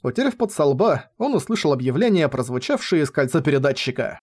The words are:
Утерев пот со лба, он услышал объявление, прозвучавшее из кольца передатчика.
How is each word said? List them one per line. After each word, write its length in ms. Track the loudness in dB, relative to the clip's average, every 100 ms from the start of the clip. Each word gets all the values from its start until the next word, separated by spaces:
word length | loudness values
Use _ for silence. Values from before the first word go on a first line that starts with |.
Утерев 340 | -2 0 -2 0
пот 160 | -4
со 120 | 2
лба, 460 | 2 4 2 2 -4 _
он 180 | -2
услышал 380 | -2 -2 -2 0
объявление, 560 | 0 0 0 2 2 2
прозвучавшее 760 | -2 -4 -4 -2 -4 0 0
из 60 | 0
кольца 300 | 0 0 0
передатчика. 800 | 2 2 0 -2 -4 -4 -6 -8